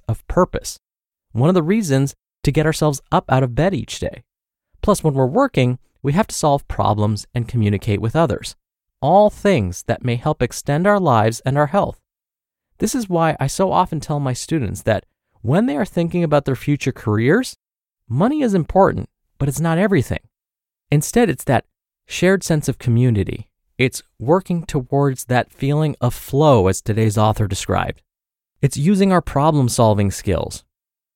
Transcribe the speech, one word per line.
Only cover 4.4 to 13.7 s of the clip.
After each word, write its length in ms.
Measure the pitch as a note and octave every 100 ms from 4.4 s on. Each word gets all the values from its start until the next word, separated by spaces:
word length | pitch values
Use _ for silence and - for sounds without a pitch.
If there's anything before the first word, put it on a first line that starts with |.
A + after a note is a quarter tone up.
| _ _ _ _
Plus, 200 | - G3+
when 120 | D#3 C#3
we're 100 | B2+
working, 540 | F3+ C4+ - B2 B2+ _ _
we 100 | C3+
have 140 | D#3 -
to 80 | -
solve 320 | D#3 C#3 -
problems 580 | - G#2 G#2 G#2 G#2+ -
and 140 | B2 A2+
communicate 520 | A#2+ G#2+ G2+ - G2+
with 160 | A2+ D#3
others, 400 | E3 - - - _ _ _ _
all 300 | C3+ F#3 G#3
things 500 | - G3+ F3 F#2+ F2 -
that 180 | A#2 B2
may 100 | A#2+
help 280 | D3+ D3+
extend 420 | B2 - - C#3+ F#3+
our 140 | G#3
lives 400 | F3 A2+ G#2+ A2+
and 180 | - C#3
our 80 | D3
health. 340 | G3+ F3+ - _ _ _ _ _ _ _ _
This 160 | A3
is 160 | C4 G#3
why 260 | E3+ E3 D3+
I 80 | C#3
so 240 | - F#3+